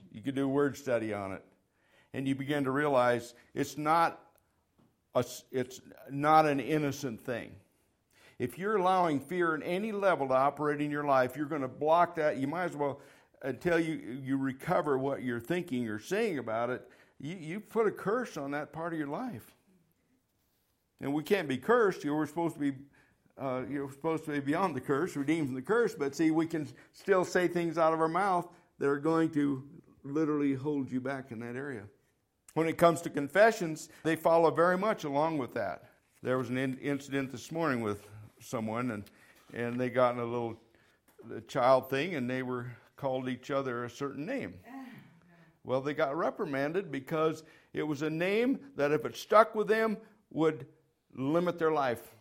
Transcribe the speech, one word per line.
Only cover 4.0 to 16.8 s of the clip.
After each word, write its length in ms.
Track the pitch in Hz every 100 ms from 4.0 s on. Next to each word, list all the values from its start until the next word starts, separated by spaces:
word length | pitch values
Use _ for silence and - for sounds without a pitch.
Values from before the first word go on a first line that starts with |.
| 156 - - _ _ _ _ _ _ _ _
a 40 | 123
s-, 260 | 123 - -
it's 300 | 127 127 - - - -
not 360 | 139 151 156 156
an 120 | 139
innocent 600 | 120 156 143 - 135 110
thing. 340 | - 113 64 98 _ _ _ _ _ _ - -
If 200 | 123 165
you're 180 | 202 214
allowing 440 | 180 185 170 139
fear 340 | - 180 170
in 80 | 151
any 300 | 156 180 220
level 340 | 202 196 156 135
to 60 |
operate 460 | 131 143 143 147 147
in 100 | 147
your 140 | 147
life, 320 | 147 131 127 139
you're 100 | 143
gonna 220 | 151 131
block 480 | - 151 160 139 160
that. 220 | 151 117
You 80 | 135
might 180 | 165
as 120 | 175 147
well, 240 | 143 131 - - _ -
until 360 | 139 - 175 170
you, 420 | 165 143 95 131
you 140 | 131 135
recover 580 | 135 131 160 175 151 135
what 260 | 139 113
you're 160 | 123 120
thinking 480 | 117 180 175 123 117
or 120 | 107
saying 400 | - 196 233 147
about 320 | 113 113 120
it, 180 | 127